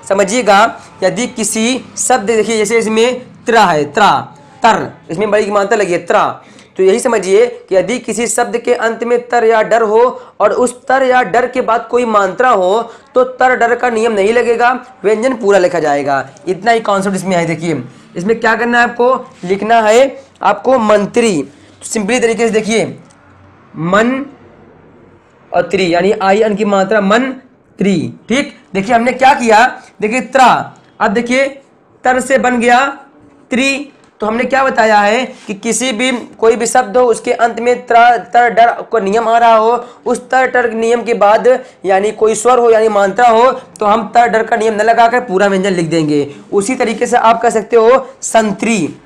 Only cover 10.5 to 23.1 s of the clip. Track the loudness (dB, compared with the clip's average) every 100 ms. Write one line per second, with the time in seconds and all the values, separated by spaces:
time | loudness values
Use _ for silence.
10.5 | 0 -2 -4 -4 0 2 0 2 0 0
11.5 | -4 -2 -2 -2 -2 0 0 0 0 0
12.5 | 2 2 0 -4 -14 _ -2 -2 0 0
13.5 | 2 0 0 -2 0 -2 0 0 0 0
14.5 | 0 0 -2 -8 -6 -2 0 -2 -2 0
15.5 | 2 0 0 -2 -2 -2 -4 -4 -12 -8
16.5 | -4 0 -2 0 -2 -2 -4 -2 -2 -2
17.5 | -4 -4 -6 -8 -18 -16 -8 -4 -2 0
18.5 | -2 0 0 0 0 0 0 -6 -14 -6
19.5 | -4 0 2 4 4 2 -2 -20 _ -2
20.5 | -2 0 0 2 0 0 0 0 -2 -6
21.5 | -12 -20 -20 -10 -6 -2 -2 0 0 0
22.5 | -2 -2 -2 -2 -8 -20